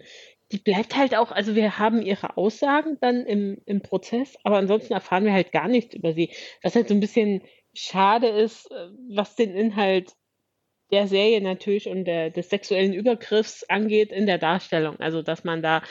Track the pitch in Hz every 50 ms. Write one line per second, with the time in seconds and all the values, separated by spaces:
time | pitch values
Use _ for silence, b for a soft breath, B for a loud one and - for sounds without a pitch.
0 | B B B B B B B B _ - - 202 - 214 185 190 226 - - 269
1 | 277 254 233 214 240 - - 196 202 220 208 226 214 202 - - 214 226 226 226
2 | - 190 196 - - - - - 180 220 - - 294 277 285 302 311 320 294 -
3 | - 247 247 247 254 - 208 208 202 196 196 - - - 202 196 - - 190 185
4 | - - 233 240 269 - - - - 202 208 196 196 185 208 220 - - 220 190
5 | - - 180 190 208 214 196 190 175 - - 156 156 196 254 240 - - - -
6 | - 165 160 165 170 - B B B B B B - 180 - 233 226 - 208 208
7 | 202 202 - 240 214 208 202 190 b b b b b _ - - - - - 190
8 | 190 196 214 233 254 226 208 208 220 220 - - - - 262 214 175 175 208 254
9 | 254 247 202 208 202 - - - 233 196 180 190 220 226 196 214 202 190 190 185
10 | 180 - _ _ _ _ _ _ _ _ _ _ _ _ _ _ _ - 196 202
11 | 202 190 196 190 202 220 226 208 196 190 185 185 - 208 196 208 - 208 185 190
12 | 180 175 170 165 160 160 170 175 170 - 202 202 - - 202 185 190 196 190 180
13 | 214 247 233 220 - - 208 214 220 - - - - - 185 202 214 220 214 214
14 | 214 214 175 196 214 202 180 165 165 160 175 185 - - 180 165 156 151 - -
15 | - 160 165 165 156 - 160 - - 175 165 165 160 160 160 160 B B